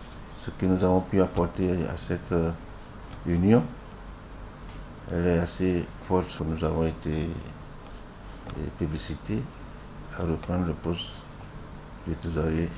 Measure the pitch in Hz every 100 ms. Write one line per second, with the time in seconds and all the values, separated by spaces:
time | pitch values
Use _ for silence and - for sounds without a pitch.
0 | - - - - - - 92 92 92 92
1 | 92 98 90 - 85 - 92 90 80 85
2 | - 90 - 85 82 82 - - - -
3 | - - - 85 95 117 151 - - -
4 | - - - - - - - - - -
5 | - 87 87 85 85 - 92 87 - -
6 | - 92 85 - 78 80 78 80 82 80
7 | 80 78 82 82 - - - - - -
8 | - - - - - - 73 - 82 78
9 | - 73 - 107 127 - - - - -
10 | - - 87 78 - 90 87 73 85 85
11 | - - - - - - - - - -
12 | - 78 85 80 80 80 82